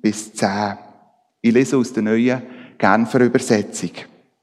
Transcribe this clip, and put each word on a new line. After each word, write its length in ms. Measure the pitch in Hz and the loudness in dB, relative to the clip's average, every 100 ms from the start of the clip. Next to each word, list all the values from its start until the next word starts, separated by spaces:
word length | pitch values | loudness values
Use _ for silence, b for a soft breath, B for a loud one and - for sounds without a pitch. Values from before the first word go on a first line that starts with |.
bis 320 | 110 104 - | -4 -4 -10
zehn. 440 | - 104 101 104 101 - - _ _ _ _ | -4 -4 -2 -6 -6 -16 -20 _ _ _ _
Ich 100 | 117 | 2
lese 260 | 117 135 139 | 2 2 0
aus 160 | 120 | -2
der 100 | - | -2
neuen 380 | 107 113 123 127 B B B B | -2 0 0 -2 B B B B
Genfer 440 | 104 104 113 131 | 2 2 2 2
Übersetzung. 680 | 123 123 120 110 101 - 90 - - _ _ _ | 2 2 2 0 0 -8 -10 -12 -20 _ _ _